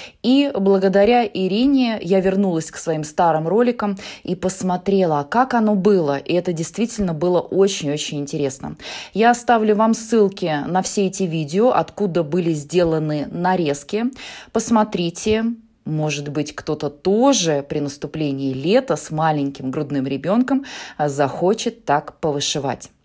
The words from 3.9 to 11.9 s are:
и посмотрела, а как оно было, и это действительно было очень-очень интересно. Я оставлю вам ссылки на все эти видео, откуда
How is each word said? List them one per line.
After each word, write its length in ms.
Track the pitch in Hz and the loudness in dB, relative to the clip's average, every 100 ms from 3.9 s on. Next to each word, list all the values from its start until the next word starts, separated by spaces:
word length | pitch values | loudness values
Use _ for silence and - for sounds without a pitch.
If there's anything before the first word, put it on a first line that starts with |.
| 196 - - | -4 -10 -12
и 120 | - 180 | -8 -4
посмотрела, 880 | 190 185 185 180 180 196 180 147 | -4 -2 -2 -2 0 2 2 2
а 20 | |
как 320 | 143 226 254 240 | 0 0 2 2
оно 180 | 214 | 2
было, 440 | 208 185 196 151 139 | 4 4 4 4 0
и 160 | - | 0
это 200 | 175 180 | -2 0
действительно 600 | 165 160 - 233 - 196 156 | -2 -4 -4 -4 -2 -4 -2
было 240 | 175 175 | 0 0
очень-очень 800 | - 190 190 - 147 147 - 151 | 0 2 2 2 -4 -4 -6 -6
интересно. 560 | 143 160 143 131 151 156 - - - 190 | -6 -4 -4 -4 -10 -14 -14 -14 -8 2
Я 160 | 226 | 2
оставлю 440 | 240 - 233 214 208 | 4 2 2 4 4
вам 200 | 220 226 | 4 2
ссылки 680 | - 233 202 196 175 151 147 | 2 4 4 2 -2 -2 -2
на 160 | 175 | -2
все 240 | 190 - 190 | 0 0 -2
эти 160 | 190 | 0
видео, 480 | 190 160 151 170 240 | -2 -2 -2 2 2
откуда 500 | - - | 2 -2